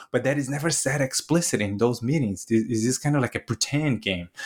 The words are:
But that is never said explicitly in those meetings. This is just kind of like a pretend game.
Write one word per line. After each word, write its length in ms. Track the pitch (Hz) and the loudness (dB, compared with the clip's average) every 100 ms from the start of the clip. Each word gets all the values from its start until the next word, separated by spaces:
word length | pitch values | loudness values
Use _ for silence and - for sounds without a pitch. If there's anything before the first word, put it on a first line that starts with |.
| - | -2
But 120 | 123 | -2
that 140 | 127 143 | 0 0
is 120 | 127 | -2
never 200 | 139 165 | -2 -2
said 320 | 143 - 143 | 0 0 0
explicitly 640 | 131 - - 165 170 110 101 | 0 -2 0 2 2 0 -2
in 120 | 101 | 2
those 240 | 120 117 | 2 2
meetings. 440 | 117 156 113 92 - | 0 2 0 -2 0
This 180 | 113 | 2
is 200 | 110 113 | 2 2
just 200 | 117 127 | 2 0
kind 120 | 147 147 | 0 2
of 60 | |
like 140 | 120 110 | 0 -2
a 40 | |
pretend 640 | - 110 - 143 156 107 | -4 -4 -2 0 0 0
game. 280 | 101 90 87 - | 0 -2 -6 -12